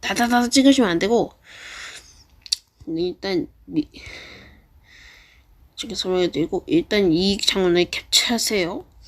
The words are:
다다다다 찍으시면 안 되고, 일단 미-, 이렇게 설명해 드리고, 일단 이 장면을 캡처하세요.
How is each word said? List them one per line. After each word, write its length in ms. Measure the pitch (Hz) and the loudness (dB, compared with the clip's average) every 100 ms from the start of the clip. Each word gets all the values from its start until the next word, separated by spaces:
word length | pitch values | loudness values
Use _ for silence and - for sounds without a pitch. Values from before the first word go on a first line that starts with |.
다다다다 480 | - 196 240 240 240 | -4 -2 2 2 2
찍으시면 420 | 269 269 269 214 | 4 6 6 4
안 80 | 170 | 2
되고, 340 | 190 233 - - - - - - - - - - _ _ - - _ _ - | 2 2 0 -6 -20 -20 -18 -16 -16 -18 -20 -20 _ _ -10 -10 _ _ -10
일단 600 | 165 180 - 196 185 - _ | -6 -6 -6 -4 -4 -4 _
미-, 240 | - 160 - - - - - - - - _ _ _ - - - - _ _ _ - - | -8 -6 -6 -10 -20 -18 -20 -20 -20 -20 _ _ _ -20 -20 -20 -20 _ _ _ -20 -14
이렇게 160 | - | -10
설명해 380 | 185 190 185 175 | -8 -2 0 0
드리고, 320 | - 165 185 - | -2 -4 -4 0
일단 460 | 160 170 208 190 | 0 2 2 2
이 260 | 160 190 202 | 2 2 0
장면을 520 | - 196 185 175 175 | 0 0 2 2 0
캡처하세요. 920 | - - - - 226 - 214 170 233 - - | -4 -2 0 0 0 0 0 -2 -4 -12 -20